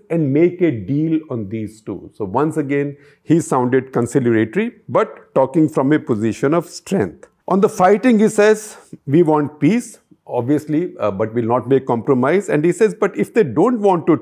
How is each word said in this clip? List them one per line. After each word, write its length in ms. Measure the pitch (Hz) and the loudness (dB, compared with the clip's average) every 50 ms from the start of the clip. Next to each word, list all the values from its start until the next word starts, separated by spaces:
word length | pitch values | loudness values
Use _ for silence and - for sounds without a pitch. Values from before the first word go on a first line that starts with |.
| _ - | _ -6
and 220 | 165 170 156 131 135 | -4 -2 -2 0 2
make 280 | 151 170 175 175 175 | 2 2 2 2 0
a 100 | 180 160 | -2 -2
deal 480 | 131 110 92 95 139 147 156 160 160 156 156 - | -2 -4 -6 -6 -4 -2 -2 -2 -2 -4 -4 -6
on 180 | 131 113 107 95 | -10 -8 -8 -8
these 320 | 110 110 107 101 - - | -8 -10 -10 -10 -12 -16
two. 300 | - 110 101 87 - - _ | -14 -12 -12 -12 -14 -18 _
So 100 | - 107 | -10 -10
once 320 | 92 95 127 151 160 156 160 | -4 -2 -2 -2 -2 -2 -4
again, 380 | 143 135 143 143 143 143 139 _ _ _ _ _ _ | -4 -2 -2 -4 -4 -6 -8 _ _ _ _ _ _
he 160 | - 151 170 | 0 0 0
sounded 520 | 151 - 156 131 123 123 127 131 127 - - | 2 0 0 0 0 2 0 0 -2 0 -4
conciliatory, 800 | 131 120 113 - 143 123 120 113 110 113 110 - 190 220 240 - _ _ - | -4 -2 0 0 0 0 2 2 2 0 0 0 -2 -4 -4 -6 _ _ -4
but 460 | 120 180 220 - - - - _ - | -2 -2 -2 -2 -6 -20 -18 _ 0
talking 340 | 135 135 131 - 165 156 147 | 0 0 2 2 2 2 2
from 240 | - 151 135 135 151 | 2 0 0 2 0
a 60 | 151 | 0
position 560 | 147 - 123 104 110 110 117 - - 139 165 | 0 -2 -4 -2 -2 -4 -2 -2 -2 0 0
of 140 | 175 165 - | -2 -2 -6
strength. 600 | - - _ - 196 190 101 85 - - - _ _ _ - - | -16 -18 _ -4 -2 -2 -2 -4 -6 -14 -20 _ _ _ -6 -2
On 120 | 180 196 | 0 2
the 80 | 208 202 | 2 0
fighting, 520 | - - 185 185 208 214 - 262 233 202 | 0 2 4 4 4 4 4 2 4 4
he 80 | 220 208 | 4 2
says, 480 | 214 208 208 214 214 214 - - - - - _ - - - | 4 4 4 4 4 2 0 -16 -20 -20 -20 _ -20 -16 -6
"We 200 | 139 135 175 175 | 0 2 4 4
want 340 | 151 156 151 147 131 - - | 4 4 2 0 -2 -4 0
peace, 400 | 143 151 220 240 233 - - _ _ _ _ _ _ | 0 2 2 2 -2 -6 -18 _ _ _ _ _ _
obviously, 680 | - 135 123 117 127 151 143 147 - 151 156 180 175 - - | -8 -6 -6 -2 0 -2 -2 -2 -2 -4 -4 -4 -4 -6 -4
uh, 120 | 104 104 | -4 -4
but 240 | 98 95 113 107 110 | -2 -2 -4 -4 -2
we'll 180 | 123 117 110 120 | -4 -2 0 0
not 120 | 127 120 123 | -2 0 2
make 180 | 135 131 131 | 0 0 2
compromise." 600 | - - 117 104 - 139 123 123 139 170 196 202 - | 0 -2 -2 0 0 0 2 2 2 0 0 0 0
And 160 | 151 151 147 | -2 0 0
he 60 | 175 | 0
says, 240 | 175 - 226 208 - | 0 2 0 0 0
"But 240 | - 208 190 - - | 0 -4 -4 -2 -4
if 160 | 202 - - | -6 -2 0
they 80 | 247 208 | 0 0
don't 380 | 135 107 143 180 247 247 214 | 0 2 0 2 2 2 2
want 260 | 202 196 185 170 127 | 2 2 2 2 2
to 100 | - 156 - | 0 0 0